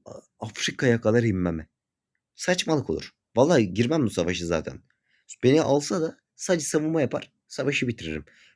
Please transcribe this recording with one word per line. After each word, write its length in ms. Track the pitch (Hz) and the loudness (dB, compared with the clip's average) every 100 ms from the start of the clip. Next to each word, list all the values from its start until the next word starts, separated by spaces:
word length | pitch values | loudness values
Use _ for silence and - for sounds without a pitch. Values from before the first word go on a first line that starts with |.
A-, 160 | - - _ _ | -20 -20 _ _
Afrika'ya 600 | 117 - - - 135 117 | -12 -6 -8 0 2 4
kadar 220 | 107 117 | 4 4
inmeme? 460 | 117 92 87 82 - _ _ _ _ _ _ | 2 0 -2 -4 -10 _ _ _ _ _ _
Saçmalık 560 | - - 180 - 156 95 | -8 -2 -2 0 -2 -2
olur. 200 | 78 - _ _ 113 | -6 -8 _ _ 2
Vallahi 380 | 143 160 104 | 4 4 2
girmem 320 | 85 117 160 110 | 0 0 2 0
bu 40 | |
savaşı 360 | - 85 90 85 | 0 -2 -2 -2
zaten. 360 | 82 - - _ _ _ _ _ - | -2 -4 -12 _ _ _ _ _ 0
Beni 200 | 127 147 | 4 4
alsa 380 | - 143 143 196 | 4 0 0 -4
da 180 | 160 - _ _ | -4 -8 _ _
sadece 300 | - 175 139 | -2 -2 0
savunma 340 | 156 156 160 | -2 0 0
yapar, 320 | 127 147 - _ _ | 0 -2 -10 _ _
savaşı 400 | - 135 139 123 | -6 -2 -2 -2
bitiririm. 360 | 113 80 78 - _ _ | -4 -8 -10 -10 _ _